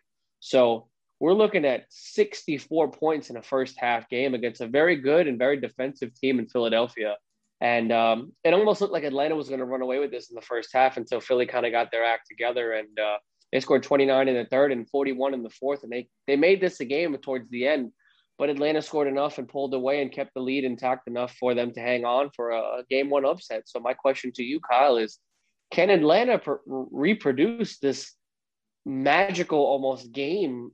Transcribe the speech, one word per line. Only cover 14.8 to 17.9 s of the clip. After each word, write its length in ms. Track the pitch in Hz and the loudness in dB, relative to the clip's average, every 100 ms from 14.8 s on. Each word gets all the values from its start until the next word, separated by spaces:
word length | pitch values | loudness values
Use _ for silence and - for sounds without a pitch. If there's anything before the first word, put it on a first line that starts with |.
| 110 | -4
forty-one 440 | 139 139 127 135 | -2 -2 -2 -2
in 100 | 135 | -4
the 60 | 113 | -8
fourth. 340 | - 135 143 | -8 -4 -4
And 80 | 117 | -6
they, 160 | 120 120 _ - | -10 -10 _ -2
they 120 | 139 | 4
made 240 | 170 196 | 4 4
this 180 | 185 180 | 2 -4
a 60 | 120 | -4
game 320 | 143 170 135 | -2 -2 -4
towards 320 | - 131 117 | -6 -6 -6
the 180 | 120 131 | -4 0
end, 240 | 151 120 | 0 -2